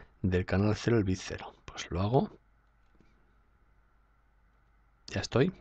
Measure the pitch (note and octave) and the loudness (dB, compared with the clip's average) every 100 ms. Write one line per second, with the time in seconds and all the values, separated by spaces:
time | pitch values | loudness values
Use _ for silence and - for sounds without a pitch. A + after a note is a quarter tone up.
0 | - - F#2+ F2+ - F#2+ G#2 G#2 - A#2 | -20 -4 0 0 0 0 2 0 2 2
1 | F#2+ F#2+ - - - - - - - F2 | 2 -2 -4 -10 -12 -18 -16 -14 -6 -2
2 | G#2 C3 G#3+ - _ _ _ _ _ - | 2 2 0 -6 _ _ _ _ _ -20
3 | _ _ _ _ _ _ _ _ _ _ | _ _ _ _ _ _ _ _ _ _
4 | _ _ _ _ _ _ _ _ _ _ | _ _ _ _ _ _ _ _ _ _
5 | - G2 - A2+ F3+ - | -8 -6 2 2 2 0